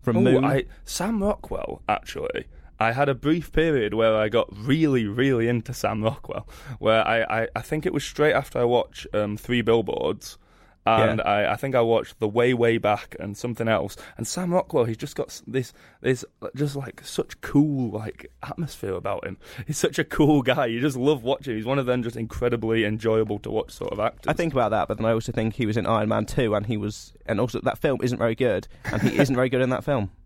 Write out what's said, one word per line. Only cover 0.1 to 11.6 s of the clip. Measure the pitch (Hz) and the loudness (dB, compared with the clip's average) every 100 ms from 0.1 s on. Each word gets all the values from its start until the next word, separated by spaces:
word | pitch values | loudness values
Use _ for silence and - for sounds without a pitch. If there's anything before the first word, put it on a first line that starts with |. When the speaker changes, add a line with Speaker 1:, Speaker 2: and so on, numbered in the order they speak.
| 113 | 4
Speaker 2:
Ooh, | |
Speaker 1:
Moon. | 123 127 135 | 6 4 4
Speaker 2:
I, | 135 - - | 0 -2 -14
Sam | - - 185 226 | -10 -6 -2 0
Rockwell, | 196 - - 92 - - - | 0 -2 -6 -8 -6 -8 -4
actually. | 107 - - - - - - - - | -4 -4 -8 -4 -6 -8 -18 -20 -2
I | 113 | 0
had | 120 143 | 2 0
a | |
brief | 127 143 170 151 | 2 2 0 0
period | 151 160 143 104 | 0 2 2 2
where | 110 113 110 | 4 4 4
I | 107 | 4
got | 113 - 104 | 2 0 -4
really, | 117 151 160 131 107 | 0 2 4 2 0
really | 107 135 123 117 | 0 2 4 2
into | 120 - | 0 -2
Sam | 120 101 107 | -4 -2 0
Rockwell, | 110 - - - - - - 117 | -2 -2 -10 -10 -10 -18 -16 -2
where | 104 113 - | 2 4 4
I, | 113 - 113 | 2 0 -2
I, | 113 | -2
I | - | -6
think | - 156 - | -4 -4 -2
it | |
was | 143 | -4
straight | - - 151 | -6 2 4
after | 117 135 123 | 4 0 0
I | |
watched, | 120 120 - - - | 2 2 0 -10 -6
um, | 104 104 104 | -2 -2 -4
Three | - 123 | 0 0
Billboards, | 113 113 98 - 69 101 - - _ _ _ _ - | 4 4 4 -2 -2 -4 -8 -20 _ _ _ _ 2
and | 113 110 110 | 4 4 2
Speaker 1:
Yeah. | - | 2
Speaker 2:
I, | 101 104 | 2 2
I | |
think | 104 | 0